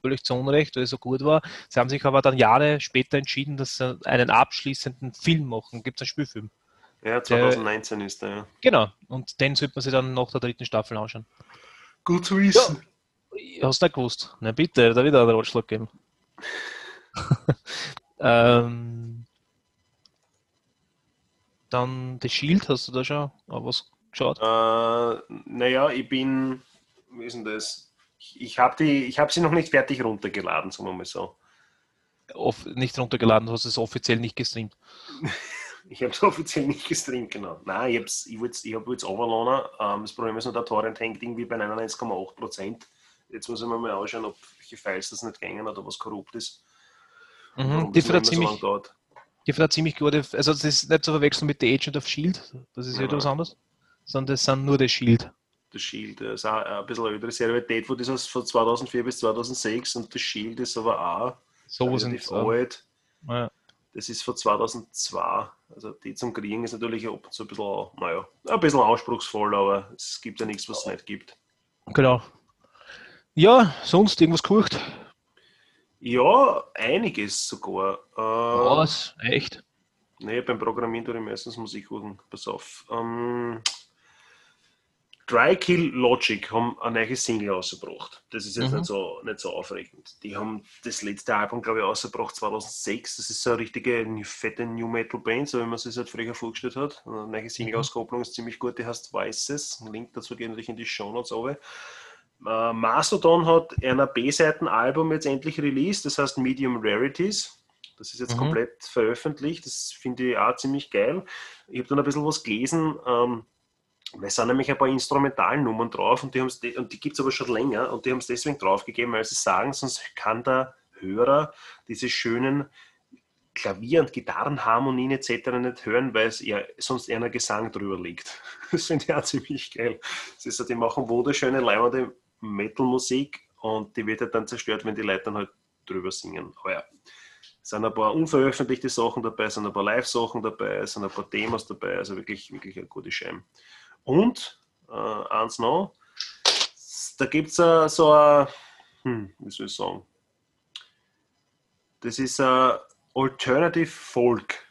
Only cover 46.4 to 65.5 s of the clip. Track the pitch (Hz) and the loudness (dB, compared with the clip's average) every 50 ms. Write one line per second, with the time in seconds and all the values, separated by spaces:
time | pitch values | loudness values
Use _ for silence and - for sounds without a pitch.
46.4 | 107 - - _ _ _ _ _ _ _ _ _ _ _ _ - - _ _ _ | -12 -12 -14 _ _ _ _ _ _ _ _ _ _ _ _ -20 -20 _ _ _
47.4 | - - _ - 135 135 143 156 160 - - 170 156 - - 180 - - 165 170 | -20 -20 _ -4 -2 0 0 0 -2 4 4 4 4 6 4 4 4 4 2 2
48.4 | 170 107 107 104 98 101 101 101 - - _ _ _ _ _ - - _ _ _ | 2 0 0 -2 -2 -2 -2 -2 -4 -12 _ _ _ _ _ -20 -20 _ _ _
49.4 | _ - 143 - 160 151 - - 160 160 143 - 151 147 143 151 139 - - - | _ -2 2 4 4 4 4 2 0 0 0 2 2 4 4 2 0 0 -2 0
50.4 | - - 156 143 147 151 143 - - 135 160 160 - - 156 156 143 147 - - | 2 2 2 2 2 2 2 0 2 4 2 2 4 2 2 4 4 4 2 2
51.4 | 156 147 147 _ - 113 127 135 - - 143 147 - - - - 151 175 190 - | 0 -2 0 _ 4 4 4 4 0 -2 -4 -4 -4 -4 -4 0 0 0 0 -2
52.4 | - - - 127 127 _ _ 127 123 127 123 123 135 131 147 143 135 143 135 151 | -6 -16 -20 -20 -20 _ _ -10 -10 -8 -4 -4 -2 -2 -2 0 0 0 0 0
53.4 | 170 - - _ _ _ _ _ _ _ _ _ _ - - 135 135 131 139 127 | -4 -8 -8 _ _ _ _ _ _ _ _ _ _ -4 -4 -2 0 0 0 0
54.4 | - - 135 135 135 139 143 135 135 123 - - 127 120 113 117 - - _ _ | 2 2 2 2 4 2 4 4 4 4 2 2 6 6 6 6 6 -2 _ _
55.4 | _ _ _ _ _ _ - - - - - 110 107 107 101 98 110 110 107 104 | _ _ _ _ _ _ -12 -10 -10 -8 -8 -10 -10 -12 -12 -10 -8 -8 -8 -4
56.4 | - 110 107 110 107 - 104 101 101 - 120 113 117 110 107 107 110 117 117 - | -2 -2 -2 -2 -2 -4 -6 -8 -6 -6 -6 -4 -2 -2 -4 -4 -6 -8 -4 0
57.4 | 123 113 117 120 117 - 117 113 113 - 131 120 123 127 135 123 - - - 127 | 0 2 2 0 0 0 -2 -2 -2 -4 -4 -4 -2 -4 -4 -4 -6 -6 -6 -6
58.4 | 120 - - 120 113 113 120 120 131 123 - 123 117 127 117 - - 110 107 117 | -6 0 2 2 4 4 2 0 -2 -4 -4 -4 -2 -2 -4 0 0 0 0 0
59.4 | 117 120 127 - - 107 107 120 123 - - 120 110 - - - - - - 107 | -4 -6 -6 -4 -2 -2 -2 -2 -4 -4 -6 -6 -8 -8 -8 -6 -6 -6 -6 -6
60.4 | 107 113 113 120 123 120 - 120 110 117 113 - - 87 85 92 117 127 123 _ | -8 -8 -6 -6 -6 -6 -6 -2 0 0 0 0 -2 -4 -2 -2 -4 -4 -6 _
61.4 | _ _ _ _ _ _ - - 127 123 127 123 - 123 120 123 - - - 107 | _ _ _ _ _ _ -4 -2 0 0 0 0 -2 -2 -4 -6 -8 -4 -2 0
62.4 | 110 110 113 120 127 123 - - _ _ _ _ _ _ _ _ - 139 120 120 | 0 2 2 0 0 -2 -6 -18 _ _ _ _ _ _ _ _ -10 -6 -4 -4
63.4 | 120 117 _ _ _ _ _ _ _ _ _ - - - 117 - - - 120 - | -4 -6 _ _ _ _ _ _ _ _ _ -14 -12 -10 -10 -8 -6 -6 -6 0
64.4 | - 110 104 104 113 110 - 117 107 _ _ - - - 92 92 87 85 90 104 | 2 2 2 2 2 -2 -2 -8 -12 _ _ -8 -8 -6 -4 -4 -2 -2 -2 -2
65.4 | 104 - | -4 -6